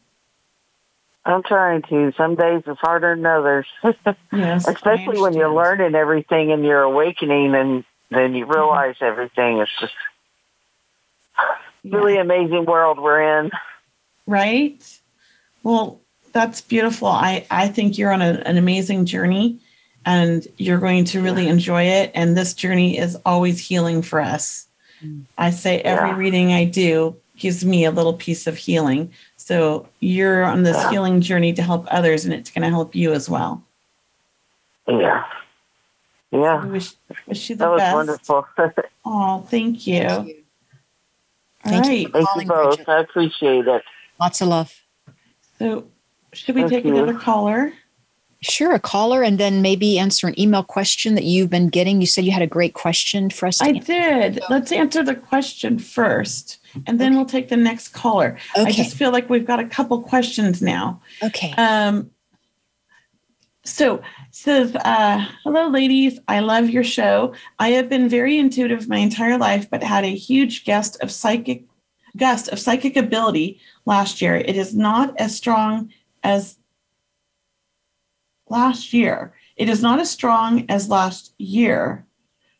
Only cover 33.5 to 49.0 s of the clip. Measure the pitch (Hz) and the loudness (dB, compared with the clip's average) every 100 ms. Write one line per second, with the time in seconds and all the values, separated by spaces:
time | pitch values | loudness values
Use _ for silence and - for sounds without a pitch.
33.5 | - _ _ _ _ _ _ _ _ _ | -8 _ _ _ _ _ _ _ _ _
34.5 | _ _ _ - 117 92 - - - - | _ _ _ -2 0 2 0 -4 -14 -20
35.5 | _ _ _ _ _ _ _ _ 131 156 | _ _ _ _ _ _ _ _ 0 2
36.5 | 156 196 196 180 - - - - 202 - | 0 -2 -8 -8 -14 -20 -20 -12 -10 -10
37.5 | 226 170 170 180 151 151 147 - 143 139 | -2 0 2 2 0 -2 -4 -2 -2 -2
38.5 | - 165 - - _ 226 214 190 190 190 | -2 -2 -2 -8 _ -6 -2 -2 -4 -4
39.5 | 233 226 233 190 175 180 - 208 - _ | -4 -2 -4 -2 -2 0 -4 -6 -16 _
40.5 | _ _ _ _ _ _ _ _ _ _ | _ _ _ _ _ _ _ _ _ _
41.5 | _ 214 185 269 233 156 156 165 196 180 | _ -2 2 2 0 0 0 0 0 0
42.5 | 165 143 151 160 160 160 180 160 - 143 | 2 2 2 0 0 0 -2 -2 0 0
43.5 | 127 123 120 - - - - 175 - 180 | 2 2 0 -4 -18 -20 -4 -4 0 0
44.5 | 165 160 - _ _ _ _ _ _ _ | 0 -2 -12 _ _ _ _ _ _ _
45.5 | - 226 214 - _ _ _ _ - - | -6 -6 -6 -10 _ _ _ _ -10 -4
46.5 | 254 240 247 151 135 147 233 240 214 208 | -2 0 0 0 2 0 -2 0 0 0
47.5 | 226 294 - _ _ _ _ _ _ - | 0 -2 -6 _ _ _ _ _ _ -6
48.5 | - 330 254 - 196 | -2 0 0 0 0